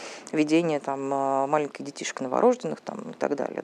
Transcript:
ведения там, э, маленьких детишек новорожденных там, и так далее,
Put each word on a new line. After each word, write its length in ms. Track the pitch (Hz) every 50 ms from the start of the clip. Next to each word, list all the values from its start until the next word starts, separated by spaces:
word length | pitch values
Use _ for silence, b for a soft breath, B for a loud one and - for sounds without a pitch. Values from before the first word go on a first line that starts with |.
| B B B B B B
ведения 480 | - 160 151 151 156 165 170 165 151 139
там, 340 | - 143 135 139 135 135 139
э, 320 | 139 135 135 135 135 135
маленьких 380 | 139 151 151 147 139 - - 139
детишек 360 | 143 - - - - - -
новорожденных 600 | 135 127 127 131 - 247 247 247 - 160 147 -
там, 300 | - - - - - -
и 20 | -
так 220 | - - 135 143
далее, 260 | 143 - - - -